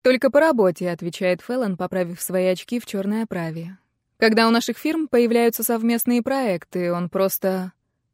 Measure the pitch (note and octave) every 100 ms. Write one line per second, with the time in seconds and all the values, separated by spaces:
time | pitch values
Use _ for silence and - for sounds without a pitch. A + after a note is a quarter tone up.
0 | B3+ B3+ C4+ C#4+ D#4+ B3 F#3 D#3+ F3+ E3+
1 | E3+ - F#3 F3+ - B3+ G#3+ F3+ F3+ F#3+
2 | F3 F3+ - F#3 F#3 F#3 - A#3+ - G3
3 | G3 G#3+ A3+ F#3 E3 E3 E3+ F#3+ _ _
4 | _ - A3+ A3+ A3+ A#3 - A3+ D#4 D#4+
5 | D#4 A#3+ A#3+ A#3 A#3 A#3 A3+ A#3 A3+ A#3
6 | - A#3+ B3 C4+ A#3+ F3 - F3+ F3 F3
7 | F3 F#3+ F#3+ - F#3+ F#3+ F#3 - _ _
8 | _